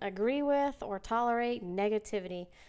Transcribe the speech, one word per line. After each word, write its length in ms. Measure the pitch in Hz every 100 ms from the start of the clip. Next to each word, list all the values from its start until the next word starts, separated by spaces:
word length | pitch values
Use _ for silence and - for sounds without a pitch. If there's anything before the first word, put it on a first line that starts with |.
agree 400 | 202 190 214 277
with 340 | 285 285 285 269
or 180 | - 196
tolerate 640 | - 226 240 233 240 240
negativity 840 | 175 185 208 214 208 208 180 180 175 -